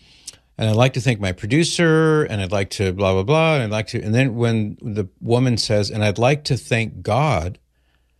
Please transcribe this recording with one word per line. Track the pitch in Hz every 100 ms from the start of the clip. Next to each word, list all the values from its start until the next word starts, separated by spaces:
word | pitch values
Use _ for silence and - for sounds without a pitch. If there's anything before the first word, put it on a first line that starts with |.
| _ _ - - _ -
And | 110
I'd | 107
like | 131
to | 131
thank | 127 110
my | 98
producer, | 90 101 147 170 - 165 160 160 156
and | 151 107
I'd | 95
like | 101 98
to | - 95
blah, | 92 95
blah, | 95
blah. | 98 156 160 151
And |
I'd | 110
like | 107 107
to, | 120
and | 110
then | 117 135 113
when | 117 113 104 -
the | - 104 95 -
woman | 117 117 127 113
says, | - 107 101
"And | 110
I'd | 107 101
like | 120 151
to | - 123
thank | - 120 113 95
God," | 90 110 151 101 85 92 _ _ _ _ _